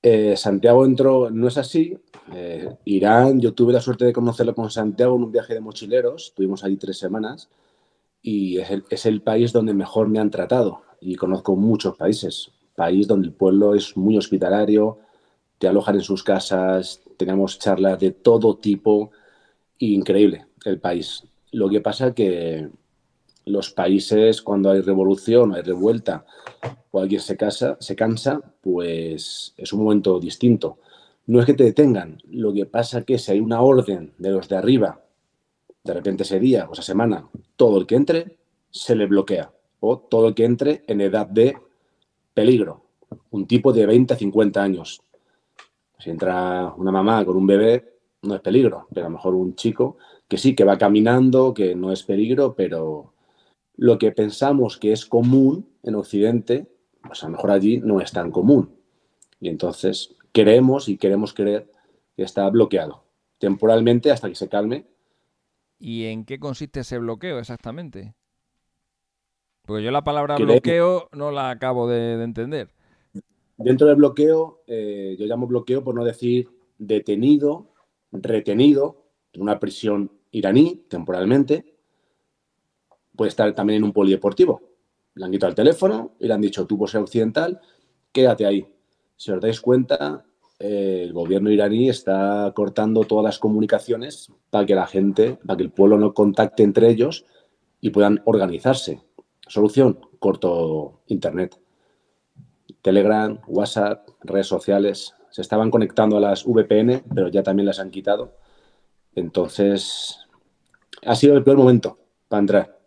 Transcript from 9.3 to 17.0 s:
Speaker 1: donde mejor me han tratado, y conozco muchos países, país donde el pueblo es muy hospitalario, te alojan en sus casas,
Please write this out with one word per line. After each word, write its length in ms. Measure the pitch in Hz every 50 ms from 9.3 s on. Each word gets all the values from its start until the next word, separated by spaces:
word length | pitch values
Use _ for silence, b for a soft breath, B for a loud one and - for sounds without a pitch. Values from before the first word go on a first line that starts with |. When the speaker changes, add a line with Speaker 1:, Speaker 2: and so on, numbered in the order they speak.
| 107 110 120 117 117
Speaker 1:
donde 220 | 117 110 110 104
mejor 320 | 98 95 - - 110 110
me 100 | 104 107
han 140 | 110 107 104
tratado, 500 | - 87 90 87 127 127 117 98 - - _ _ _ _
y 140 | - 92 90
conozco 400 | - 92 90 95 92 - - 98
muchos 400 | 92 104 113 110 104 - 95 82
países, 540 | _ - 92 107 107 - 90 - - - _ _ _ _ _ _
país 320 | - 85 85 90 98 104
donde 200 | 98 110 98 92
el 60 | 85 -
pueblo 420 | _ 95 95 95 101 104 104 104
es 200 | 104 98 - -
muy 220 | 95 92 107 110
hospitalario, 800 | 104 98 - 101 92 90 90 95 104 107 104 104 107 104 110 110 b b b b b b b b b b _ _ _
te 80 | -
alojan 300 | 92 95 101 - 107 101
en 40 | 101
sus 220 | 90 - 98 92 -
casas, 800 | - 98 95 - - 95 92 92 92 95 92 90 - - _